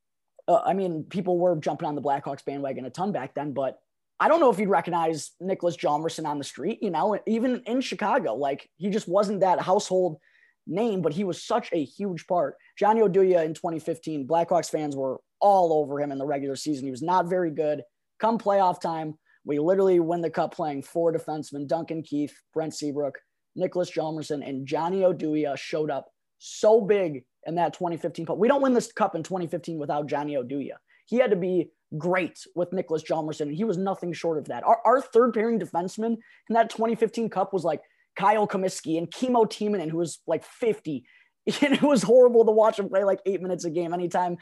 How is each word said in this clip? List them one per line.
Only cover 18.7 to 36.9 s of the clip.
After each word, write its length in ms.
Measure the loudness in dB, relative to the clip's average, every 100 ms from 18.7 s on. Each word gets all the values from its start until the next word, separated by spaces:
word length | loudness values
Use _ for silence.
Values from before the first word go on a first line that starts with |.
| 2
time, 360 | -4 -6 -8 -12 _ _ -4
we 120 | 0
literally 440 | 2 4 6 4
win 180 | 2 0
the 100 | -2
cup 240 | -2 -4
playing 300 | -4 -6 -6
four 300 | -6 0 0
defensemen, 520 | 0 -6 -8 -8 -10 -4
Duncan 380 | -4 -4 -8
Keith, 320 | -6 -4 -4 -8 _
Brent 200 | -6 -6
Seabrook, 460 | -6 -6 -4 -6 -6 _ _ _ -6
Nicholas 340 | -4 -2 -4
Hjalmarsson, 560 | -4 -4 -6 -6 -6 -6
and 220 | -8 -4
Johnny 320 | -4 -2 4
Oduya 580 | 2 2 -2 0 -2 -4
showed 320 | -6 -4 -2
up 220 | -4 -8 _ _ _
so 420 | -16 2 6 6
big 420 | 4 2 0 -4 _ _ -6
in 100 | -2
that 160 | -2
twenty 240 | -2 -6 -4
fifteen 300 | -6 -6 -6
cup. 120 | 2
We 120 | 4
don't 120 | 4
win 120 | 4
this 180 | 2 0
cup 240 | -2 -2 -2
in 80 |
twenty 240 | -6 -6 -4
fifteen 320 | -6 -6 -8
without 280 | -4 -4 -2
Johnny 260 | -4 -2
Oduya. 400 | -4 -4 -6 -8 -12 _ _ -4
He 100 | 2
had 160 | 2
to 60 | 2
be 340 | 2 0 -2 _ -12 -6
great 400 | 0 0 -2 -8 -12
with 180 | -6 -4
Nicholas 300 | -4 -4 -6
Hjalmarsson, 460 | -2 -4 -4 -6 -6
and 80 | -4
he 80 |
was 120 | -2 -2
nothing 380 | -2 -4 -6
short 240 | -4 -4 -4
of 80 | -4
that. 180 | -4
Our, 160 | 2 2 4
our 160 | 2
third 320 | 4 4 4
pairing 260 | 2 0 -2
defenseman 580 | -2 -4 -4 -4 -4 -4 _ _ -2
in 40 |
that 160 | 2 2
twenty 240 | 0 -2